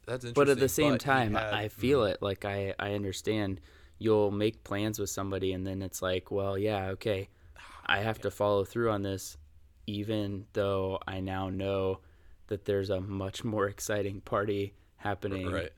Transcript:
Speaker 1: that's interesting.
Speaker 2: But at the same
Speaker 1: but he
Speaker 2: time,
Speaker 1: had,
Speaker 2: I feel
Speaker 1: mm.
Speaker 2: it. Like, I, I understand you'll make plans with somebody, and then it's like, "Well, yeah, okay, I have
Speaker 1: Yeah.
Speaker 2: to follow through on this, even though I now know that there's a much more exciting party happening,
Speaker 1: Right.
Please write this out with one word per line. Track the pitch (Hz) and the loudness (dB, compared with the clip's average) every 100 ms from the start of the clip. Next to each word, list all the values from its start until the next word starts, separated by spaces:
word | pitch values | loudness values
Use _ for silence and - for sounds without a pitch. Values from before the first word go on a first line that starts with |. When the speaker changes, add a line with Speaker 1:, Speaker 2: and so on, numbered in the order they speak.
| - | -8
Speaker 1:
that's | 123 120 | -8 -2
interesting. | |
Speaker 2:
But | 120 143 | 4 6
at | 131 | 6
the | 131 | 4
same | - 147 | 4 4
Speaker 1:
but | 123 | 2
he | 143 | 2
Speaker 2:
time, | 135 110 104 | 2 4 0
Speaker 1:
had, | 110 | 0
Speaker 2:
I | 107 104 | -2 -4
feel | - 120 143 104 | -2 2 4 4
Speaker 1:
mm. | |
Speaker 2:
it. | - | 2
Like, | 98 98 101 | -2 -2 -4
I, | 101 98 - | -2 -2 -2
I | 101 | -2
understand | 101 98 90 - 107 101 95 - - - - | -2 -2 -4 -2 0 0 -4 -10 -20 -20 -4
you'll | 110 107 101 | 4 6 6
make | 101 107 - | 4 0 0
plans | - 101 110 104 | -6 -2 -2 -2
with | 98 | -4
somebody, | - 98 95 95 | -4 -2 0 0
and | 92 95 | 0 -2
then | 95 | -4
it's | 95 - | -6 -4
like, | 92 92 - | 0 0 0
"Well, | 101 98 98 | -2 0 0
yeah, | 107 104 95 | 0 0 -2
okay, | 95 113 98 101 - - - - - - | -4 -2 -2 -4 -14 -20 -20 -20 -6 2
I | 98 | 2
have | 110 110 | 2 0
Speaker 1:
Yeah. | |
Speaker 2:
to | 104 | -2
follow | - 104 101 95 | 0 2 4 2
through | 120 117 | 0 0
on | 104 | 2
this, | 98 95 - - - - - - - | -2 -4 -8 -14 -20 -20 -20 -18 -8
even | 104 104 107 101 101 101 | -6 -2 -2 -2 -4 -6
though | 107 98 98 95 95 - | -2 0 0 0 -4 -6
I | 95 | -6
now | 95 95 95 | -4 -2 -4
know | 92 98 98 95 92 - - - - - | -2 0 0 0 -2 -6 -20 -20 -18 -8
that | 101 - | -6 0
there's | 101 98 | 0 0
a | 95 | -2
much | 98 98 95 - | -2 -4 -4 -4
more | 120 107 101 | -2 0 0
exciting | 101 - 104 101 95 | -2 -4 -2 -2 -6
party | - 110 107 101 98 - _ - | -2 0 0 0 -2 -6 _ -8
happening, | 104 98 101 95 90 | -6 -4 -4 -4 -4
Speaker 1:
Right. | 87 85 | -4 -6